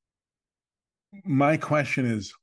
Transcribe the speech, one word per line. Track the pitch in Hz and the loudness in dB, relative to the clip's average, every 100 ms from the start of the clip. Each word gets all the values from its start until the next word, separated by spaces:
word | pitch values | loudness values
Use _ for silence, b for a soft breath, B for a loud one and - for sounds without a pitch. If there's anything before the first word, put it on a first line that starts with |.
| _ _ _ _ _ _ _ _ _ _ _ 196 | _ _ _ _ _ _ _ _ _ _ _ -12
My | 190 135 143 156 | -2 2 4 2
question | - 151 127 - 120 | 0 0 0 -2 0
is, | 107 95 - | -2 -6 -14